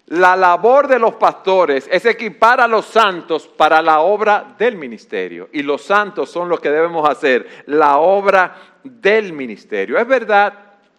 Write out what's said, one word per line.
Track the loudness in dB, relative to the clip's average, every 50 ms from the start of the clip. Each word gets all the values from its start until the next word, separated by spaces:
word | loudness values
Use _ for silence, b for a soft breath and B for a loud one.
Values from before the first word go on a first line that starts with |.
| _
La | -8 -2 2 2 2 4
labor | 4 2 2 2 2 2 2 4 4 4
de | 2 2 0
los | 0 0 0
pastores | 0 0 -2 -2 -2 -2 0 0 2 2 0 0 -4 -4 -2
es | -2 -2 0
equipar | -2 -2 -2 -6 -12 -4 0 2 2 4 4
a | 2 0
los | 0 -2 -2
santos | -2 0 0 0 0 0 -4 -8 -6 -8 -8 -8 -8
para | _ 0 2 4 4 4 4
la | 4 2 2
obra | 2 0 0 0 0 0 0 0 -2 -6 -8
del | -4 -4 -4 -4
ministerio. | -6 -10 -14 -14 -16 -14 _ -8 -8 -8 -8 -10 -14 -16 -10 -8
Y | -6 -4
los | -4 -4 -4 -4
santos | -2 -2 -2 -2 -2 -6 -8 -8 -8
son | -8 -8 -6 -4
los | -4 -4
que | -2 -2
debemos | -2 0 -2 -2 -2 -2 -2 -2
hacer | -2 -2 0 0 0 0 -2 -6 -16 -20 -10
la | -4 0 2 2 2 2 2
obra | 2 2 0 0 2 2 2 2 2 0 -4 B B B B B -20
del | -20 -12 _ -2 0 0 0 -2 -4 -8
ministerio. | -12 -12 -12 -12 -16 -14 -8 -6 -6 -6 -4 -4 -4
Es | -2
verdad | 0 -2 -2 0 0 0 2 2 0 -2 -8 -20 _ _ _ _ _ _